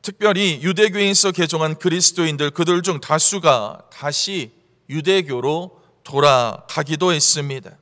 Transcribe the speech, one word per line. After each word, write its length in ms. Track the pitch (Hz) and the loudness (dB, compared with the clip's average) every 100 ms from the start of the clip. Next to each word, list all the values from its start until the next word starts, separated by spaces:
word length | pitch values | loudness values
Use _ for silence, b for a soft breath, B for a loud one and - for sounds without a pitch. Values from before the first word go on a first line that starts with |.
특별히 600 | - 196 208 190 202 147 | -12 0 2 2 0 0
유대교에서 680 | 156 185 214 196 202 196 202 | -2 2 2 2 0 2 2
개종한 440 | 180 165 160 156 156 | 2 -2 0 -2 -2
그리스도인들, 760 | 185 170 180 - 165 147 147 | -2 2 0 0 -2 0 -4
그들 300 | 143 170 180 | -2 0 0
중 180 | 180 156 | 0 -6
다수가 880 | - 156 - 196 160 127 107 - - | 0 2 2 2 2 2 0 -10 -20
다시 640 | - 143 143 - 196 135 _ _ _ _ | -8 -6 -4 -4 -4 -8 _ _ _ _
유대교로 880 | 143 156 190 156 127 127 160 180 b b b - | -4 0 0 0 -4 -2 -4 -6 b b b -6
돌아가기도 1040 | 139 143 131 117 - - - 147 151 180 | 2 4 4 2 -4 -8 -6 -4 -2 0
했습니다. 600 | 165 - 156 143 135 - - | 2 0 0 -4 -10 -14 -20